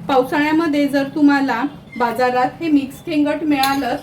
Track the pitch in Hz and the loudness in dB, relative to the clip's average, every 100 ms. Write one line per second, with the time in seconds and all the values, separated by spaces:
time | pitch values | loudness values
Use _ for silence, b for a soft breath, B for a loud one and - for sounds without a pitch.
0 | - 269 269 311 302 311 330 294 285 277 | 0 0 2 0 0 0 0 0 0 0
1 | 277 320 285 277 269 233 285 - - - | -2 2 4 4 2 -2 -4 -8 -14 -4
2 | 233 226 254 247 254 - 330 285 254 - | -2 0 0 2 -2 -2 0 0 0 -8
3 | - 302 294 302 311 277 269 277 247 277 | -4 0 0 0 0 0 0 0 -2 -2